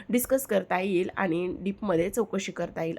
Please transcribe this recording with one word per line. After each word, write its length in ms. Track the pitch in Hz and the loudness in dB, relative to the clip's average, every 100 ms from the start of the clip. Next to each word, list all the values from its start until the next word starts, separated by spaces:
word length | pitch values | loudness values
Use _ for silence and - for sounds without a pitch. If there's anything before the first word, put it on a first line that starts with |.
| - | 0
डिस्कस 380 | 240 247 262 - | 0 4 2 2
करता 340 | 196 185 185 | 0 2 0
येईल 300 | 190 180 190 - | 2 2 0 0
आणि 400 | 190 165 180 - | 0 0 -2 -4
डीपमध्ये 500 | 185 196 208 165 180 | -4 -2 2 2 2
चौकशी 420 | 233 208 - 190 | 0 0 -2 -4
करता 300 | 170 170 - | -6 -6 -4
येईल." 160 | 165 | -4